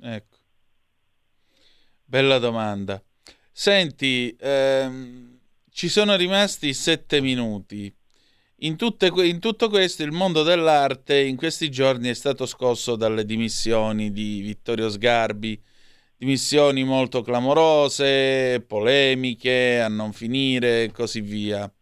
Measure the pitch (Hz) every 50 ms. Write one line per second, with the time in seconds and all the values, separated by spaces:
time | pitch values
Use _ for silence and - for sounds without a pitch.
0 | - 123 113 107 101 _ _ _ _ _ _ _ _ _ _ _ _ _ _ _
1 | _ _ _ _ _ _ _ _ _ _ _ _ _ _ _ _ _ _ _ _
2 | _ _ 120 131 139 135 135 127 117 120 113 113 110 107 104 101 98 95 101 98
3 | - _ _ _ _ - - _ _ _ _ - - 202 202 196 185 151 131 -
4 | 139 135 131 123 123 120 117 - - 135 139 135 135 135 135 135 135 131 131 131
5 | 131 123 123 127 123 120 123 _ _ _ _ _ _ _ _ - - 175 - 202
6 | 214 208 202 190 180 180 190 196 202 190 - - - 147 135 - - - 160 151
7 | - - - 147 135 135 131 123 120 110 107 101 95 - 101 104 101 101 - _
8 | _ _ _ _ _ _ _ _ _ _ _ _ 143 156 160 156 - 240 - -
9 | 196 180 170 180 185 170 175 170 - 226 220 - 240 220 208 202 185 175 180 -
10 | 160 147 151 170 190 190 170 156 151 160 175 175 160 160 156 147 143 139 135 131
11 | _ - 143 139 139 135 131 123 - 160 151 - 165 151 135 127 135 135 135 123
12 | 120 123 120 - - 143 135 - 131 120 - - 127 123 120 113 - - 120 110
13 | 110 110 110 110 107 107 113 113 113 110 104 - - 113 113 110 110 110 107 107
14 | 107 104 101 104 107 104 104 101 98 104 104 - - - 117 110 110 110 104 104
15 | 101 120 120 117 113 110 107 104 104 110 107 104 - _ _ _ - - - _
16 | _ _ _ _ 123 131 135 127 - - 139 147 147 143 139 135 131 131 131 135
17 | 131 120 - 127 110 117 123 120 123 131 143 156 160 160 156 151 147 139 - -
18 | 139 139 135 135 135 135 135 131 131 127 127 120 110 - 107 104 104 113 135 139
19 | 139 135 131 131 131 127 120 110 - 127 127 127 127 123 123 120 117 110 107 107
20 | 107 107 101 - 117 113 123 135 135 135 131 127 120 120 117 117 113 110 95 -
21 | 120 110 - 117 104 101 104 107 104 104 104 101 101 101 - _